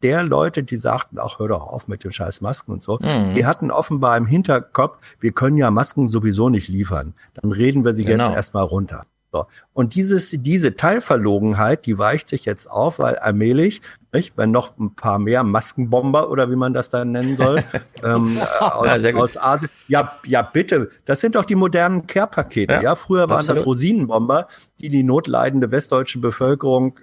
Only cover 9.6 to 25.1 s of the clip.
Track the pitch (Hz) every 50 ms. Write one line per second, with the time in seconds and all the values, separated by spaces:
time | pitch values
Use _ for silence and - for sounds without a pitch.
9.6 | _ _ - 131 123 113 - 185 190 196 196 180 - - 165 139 123 143 175 185
10.6 | 160 123 - - - 170 208 240 - - 147 117 104 107 101 101 107 110 104 104
11.6 | 107 113 151 156 - 117 107 98 101 107 135 156 - - 147 135 - 110 98 -
12.6 | - - - 104 123 165 160 - 127 120 123 - - 107 101 104 110 117 127 147
13.6 | 165 214 208 - - - - - _ _ - 143 180 - - - 110 110 113 123
14.6 | 117 - - - 110 101 - - - 113 101 104 101 110 120 127 123 104 101 110
15.6 | - - - 131 123 113 123 123 127 135 139 151 - - 160 135 127 123 127 127
16.6 | 127 127 123 127 123 - - 123 123 120 120 123 127 131 135 127 131 131 147 160
17.6 | - - - 135 - _ - - 117 113 117 117 117 113 113 113 - - - 113
18.6 | 214 190 - 113 117 127 123 113 107 117 120 120 123 - - - 131 131 143 147
19.6 | 156 143 _ _ _ - 143 143 135 - - - - 123 127 120 113 - - 156
20.6 | 175 180 185 143 113 - - _ _ - 139 - - 226 226 220 190 - 202 190
21.6 | 185 180 180 170 175 180 185 180 165 - - 196 214 208 - - 135 - - 113
22.6 | 101 95 139 - - 131 170 - - - 185 180 175 160 156 151 151 160 139 151
23.6 | - 131 127 123 143 185 233 214 139 110 110 110 117 120 139 160 - - - -
24.6 | - _ _ - - 147 143 139 131 127